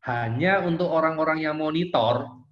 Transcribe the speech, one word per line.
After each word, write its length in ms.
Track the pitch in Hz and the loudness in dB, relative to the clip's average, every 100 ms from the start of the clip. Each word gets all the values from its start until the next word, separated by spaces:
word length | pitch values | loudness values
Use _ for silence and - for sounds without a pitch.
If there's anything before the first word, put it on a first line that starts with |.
Hanya 560 | - 120 113 113 175 196 | -4 -4 -2 0 2 2
untuk 300 | 175 165 175 | 0 0 0
orang-orang 560 | 160 160 160 156 156 156 | 2 0 0 0 0 -2
yang 80 | 151 | -2
monitor 720 | 156 156 175 135 113 120 - - - | -2 -2 0 2 2 0 -4 -14 -20